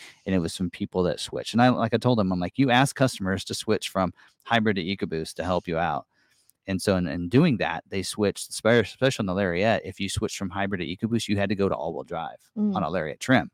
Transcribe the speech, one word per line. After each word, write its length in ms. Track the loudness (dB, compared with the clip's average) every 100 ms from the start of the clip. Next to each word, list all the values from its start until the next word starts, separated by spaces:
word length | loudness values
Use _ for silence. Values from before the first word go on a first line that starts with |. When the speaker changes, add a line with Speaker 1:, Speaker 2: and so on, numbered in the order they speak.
| -12 -10 0
Speaker 1:
and 80 |
it 60 | 0
was 140 | 0
some 160 | -2 -6
people 340 | -4 -4 0
that 160 | 0 0
switched. 340 | -6 -8 -2
And 80 | 4
I, 80 | 4
like 240 | 4 2
I 40 | 2
told 200 | 2 2
them, 140 | 2
I'm 80 | 0
like, 180 | -2 0
"You 140 | 4
ask 240 | 4 4 2
customers 480 | 0 0 -4 -4 -4
to 80 |
switch 360 | -6 -2 -2 -2
from 240 | -2 -2 -4 -18 _
hybrid 340 | 0 2 2 0
to 60 |
EcoBoost 520 | -2 -4 -4 -4 -6 -6
to 80 |
help 240 | -2 -2 0
you 100 | -2
out." 300 | 0 -2 -8 _ _ _ _ _ -4
And 140 | -2
so 160 | 0 0
in, 80 | 0
in 220 | -4 0
doing 280 | 4 4 2
that, 260 | -2 -4 -6
they 120 | -6
switched, 500 | -4 -2 -2 -2 -8
spe-, 140 | -2 4
especially 560 | 4 4 0 0 0
on 40 | -2
the 80 | 0
Lariat. 480 | 0 2 2 0 -2
If 140 | -6
you 100 | -6
switched 260 | -4 -4 -4
from 140 | -6
hybrid 320 | -4 -4 -4
to 60 | -4
EcoBoost, 400 | -4 -2 -2 0
you 100 | 0
had 120 | 0
to 60 | 0
go 140 | 0
to 60 | 0
all-wheel 280 | -4 -6 -8
drive 340 | -8 -8 -12 _ -2
Speaker 2:
Mm. 180 | 0 0
Speaker 1:
on 60 |
a 80 | -2
Lariat 300 | -2 -4 -4
trim. 320 | 2 2 2